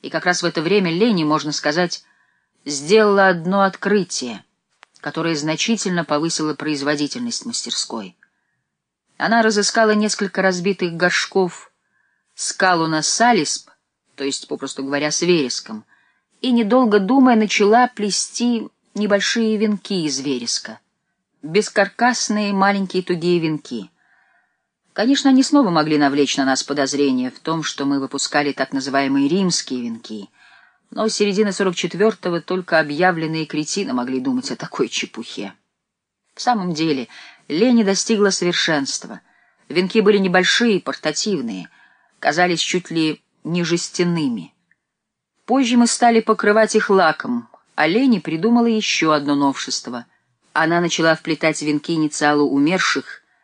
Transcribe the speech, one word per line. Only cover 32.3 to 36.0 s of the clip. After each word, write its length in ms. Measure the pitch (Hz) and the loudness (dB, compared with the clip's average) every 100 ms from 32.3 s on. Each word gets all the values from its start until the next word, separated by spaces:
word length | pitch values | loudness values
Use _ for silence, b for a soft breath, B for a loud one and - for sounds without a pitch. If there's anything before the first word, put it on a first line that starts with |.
| 170 | -6
только 360 | - 185 180 165 | -4 -6 0 0
объявленные 680 | 151 147 180 165 160 160 156 | 0 0 0 2 -4 -4 -4
кретины 480 | 156 151 - 190 | -6 -4 -4 -4
могли 260 | 123 123 131 | -4 -4 -4
думать 300 | 131 127 - | -2 -4 -4
о 60 | 123 | -10
такой 320 | - - 123 | -10 -4 -4
чепухе. 640 | - - - 117 - 101 - _ _ _ _ | -4 -8 -10 -14 -12 -14 -16 _ _ _ _